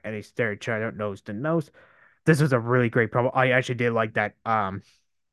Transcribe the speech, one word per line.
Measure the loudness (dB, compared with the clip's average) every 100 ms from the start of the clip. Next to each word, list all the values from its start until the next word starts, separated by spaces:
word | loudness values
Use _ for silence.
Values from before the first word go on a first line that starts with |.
| -8
and | -8
he |
stares | -10 -4 -4
at | -2
each | -4
other | -4 -4
nose | -4 -6 -6
to | -10
nose. | -6 -2 -2 -2 _ -20 _ _ _ 2
This | 4
was | 4
a | 2
really | 2 2 2
great | 2 0
promo. | 0 0
I | 2 2
actually | 2 0 -2
did | 0
like | 0 -2
that, | -2 -4 _ -2
um, | -2 -2 -6 -12 _ _ _ _